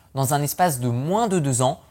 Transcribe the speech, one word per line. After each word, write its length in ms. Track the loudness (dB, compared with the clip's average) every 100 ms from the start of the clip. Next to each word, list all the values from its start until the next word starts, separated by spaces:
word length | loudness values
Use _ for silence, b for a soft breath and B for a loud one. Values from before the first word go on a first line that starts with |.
| b
dans 180 | -2 0
un 100 | 0
espace 380 | -2 0 0 0
de 80 | -2
moins 400 | -2 0 0 2
de 100 | 0
deux 220 | 0 0
ans 200 | 0 -2 b